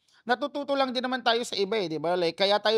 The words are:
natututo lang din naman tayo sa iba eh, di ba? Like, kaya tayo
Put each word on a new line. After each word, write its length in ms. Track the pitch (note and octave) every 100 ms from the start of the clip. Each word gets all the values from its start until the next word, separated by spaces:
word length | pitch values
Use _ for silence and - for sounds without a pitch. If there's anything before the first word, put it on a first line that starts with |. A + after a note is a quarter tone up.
| _ _
natututo 560 | A3 B3 C#4 C#4+ C#4+ C#4
lang 160 | C4
din 80 | B3
naman 240 | B3 B3+
tayo 160 | A#3 A#3
sa 160 | A#3 -
iba 160 | G3
eh, 140 | A3 F3
di 80 | D#3
ba? 160 | D#3+
Like, 240 | F3+ E3+ E3
kaya 240 | G3 G#3
tayo 160 | G#3+